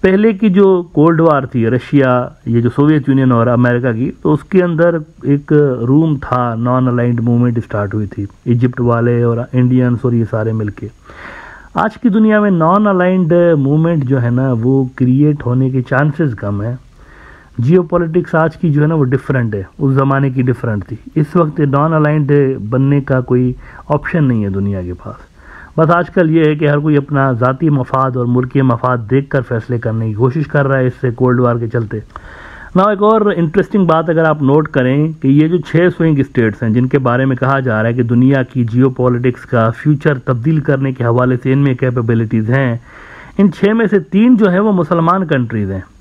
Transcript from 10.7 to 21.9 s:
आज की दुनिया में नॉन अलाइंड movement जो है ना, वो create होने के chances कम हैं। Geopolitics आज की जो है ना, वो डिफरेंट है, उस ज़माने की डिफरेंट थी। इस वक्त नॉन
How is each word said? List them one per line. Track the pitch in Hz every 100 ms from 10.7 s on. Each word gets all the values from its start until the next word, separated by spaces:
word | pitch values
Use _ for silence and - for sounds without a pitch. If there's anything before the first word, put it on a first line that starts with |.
| 101 - - - - - - - - - 165
आज | 208 -
की | 247
दुनिया | 196 214 214
में | 208
नॉन | 180 160 196 214
अलाइंड | 190 180 185 165 175 170 160
movement | 135 151 165 165
जो | 127 135
है | 120
ना, | 120 135
वो | 120 120 135 131 -
create | 123 131 147 147 120
होने | 127 131
के | 131
chances | 123 131 151 147 156
कम | 107 104 101
हैं। | 107 127 - - - - - - - -
Geopolitics | 120 180 165 175 170 165 165 165
आज | 165 -
की | 170
जो | 143
है | 151
ना, | 160
वो |
डिफरेंट | 131 127 - 131 117 101
है, | 92 -
उस | 139 135
ज़माने | 135 139 139
की | 131
डिफरेंट | 127 123 117 104
थी। | 95 113 - 160
इस | 147 180
वक्त | 156 143
नॉन | 147 139 156